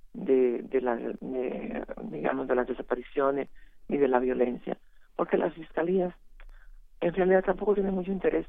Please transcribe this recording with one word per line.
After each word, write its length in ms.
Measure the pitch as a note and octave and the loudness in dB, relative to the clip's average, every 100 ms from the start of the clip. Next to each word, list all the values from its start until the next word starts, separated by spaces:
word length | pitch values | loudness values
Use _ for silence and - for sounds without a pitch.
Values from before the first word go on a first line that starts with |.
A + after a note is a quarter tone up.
| - | -16
de, 480 | - - C3 B2 A#2 | -6 2 4 4 2
de 180 | - C3 | -2 -2
la, 160 | B2 A#2+ | 0 -2
de, 880 | A#2+ A2 C3 C3 B2+ - - C3 - C#3 - | -4 -6 -6 -4 -4 -6 -6 -8 -8 -10 -10
digamos, 380 | - C#3 C3+ C3 | -4 -2 -2 0
de 60 | |
las 120 | B2 B2 | 0 0
desapariciones 840 | B2+ - B2 - C#3+ C#3 C#3 - - - - - | -4 -4 -4 -2 0 2 0 -4 -10 -18 -14 -4
ni 100 | C#3+ | 2
de 100 | C3 | 4
la 100 | B2+ | 4
violencia, 600 | B2+ B2 B2 B2 - - - - - - | 2 2 2 0 -6 -8 -10 -20 -10 -4
porque 200 | E3+ F#3 | 0 2
las 160 | F3 | 0
fiscalías 600 | E3 D#3 - E3+ F#3 F3+ - - - - - - - - - | -4 -6 -2 0 2 0 -4 -18 -18 -18 -18 -18 -20 -20 -4
en 140 | E3+ | 0
realidad 300 | E3+ F#3 F#3+ | 2 6 6
tampoco 300 | F#3+ F#3 G3+ | 4 2 4
tienen 200 | G3+ G3 | 4 2
mucho 180 | F#3+ F3+ | 0 -2
interés 340 | F#3+ D#3+ D#3+ | -2 0 0